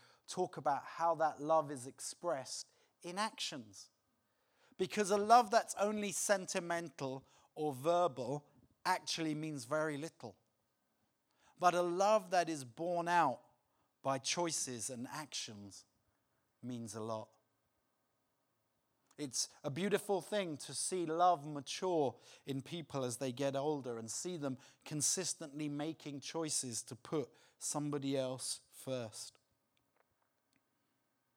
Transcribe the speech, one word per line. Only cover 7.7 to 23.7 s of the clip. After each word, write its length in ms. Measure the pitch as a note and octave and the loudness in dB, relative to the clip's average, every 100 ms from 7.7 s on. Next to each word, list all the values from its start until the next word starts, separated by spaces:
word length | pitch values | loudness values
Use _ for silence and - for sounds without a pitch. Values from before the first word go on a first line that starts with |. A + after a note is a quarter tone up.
verbal 720 | B2+ D3+ F3 F3 B2+ A#2+ D3 - - - _ | 0 2 4 4 2 -4 -4 -6 -20 -20 _
actually 500 | F3+ F#3 - - D#3+ | 0 0 0 -2 -2
means 300 | D3+ D#3 D3 | -2 -4 -6
very 320 | A2+ D#3 D#3 C#3+ | -2 0 0 -2
little. 400 | D#3 - A2+ - _ _ _ _ _ _ _ _ _ _ _ _ | -6 -10 -16 -16 _ _ _ _ _ _ _ _ _ _ _ _
But 160 | F3+ | 4
a 80 | F3 | 6
love 480 | F3 F3 G3 A3 F#3 | 2 2 4 4 4
that 180 | F3+ E3 | 2 2
is 160 | D#3 | -2
borne 440 | B2+ A2 E3+ F3 E3+ | -6 -6 -4 -2 2
out 320 | F3 D3+ A#2 - _ _ _ _ _ | 4 4 2 -8 _ _ _ _ _
by 160 | C3+ C3+ | -2 -2
choices 720 | - F3 E3+ - - A#2+ G#2+ | 0 0 0 0 -4 -4 -6
and 180 | A#2+ B2+ | -6 -6
actions 720 | D3+ D3 - - G#2 G2+ G2 - _ _ _ _ _ _ _ | -6 -6 -8 -8 -12 -14 -16 -20 _ _ _ _ _ _ _
means 320 | B2 A#2+ A2+ | -10 -8 -8
a 60 | A2+ | -6
lot. 280 | A2 A2 G#2 _ _ _ _ _ _ _ _ _ _ _ _ _ _ _ _ _ _ - | -4 -4 -6 _ _ _ _ _ _ _ _ _ _ _ _ _ _ _ _ _ _ -10
It's 320 | C#3+ - - - | -6 -4 -4 -6
a 60 | D3 | -6
beautiful 500 | C3+ G3+ F#3+ - F#3+ | -2 2 2 2 -2
thing 360 | - G#3 F3+ C#3+ | 0 -2 -2 -4
to 140 | - | -8
see 320 | C3+ - F#3 | -6 -2 -2
love 400 | E3 D#3+ F3+ E3 | 0 4 6 6
mature 720 | D3+ C#3+ - - F#3 E3+ C3+ - - - - | 0 -8 -8 -4 0 2 2 0 -12 -16 -6
in 160 | C3+ | -6
people 400 | - F3 - C#3 | -6 -8 -6 -4
as 140 | B2 A#2 | -2 -2
they 160 | C3+ | -4
get 240 | B2 C#3 C#3 | 0 0 0
older 420 | D3 | 0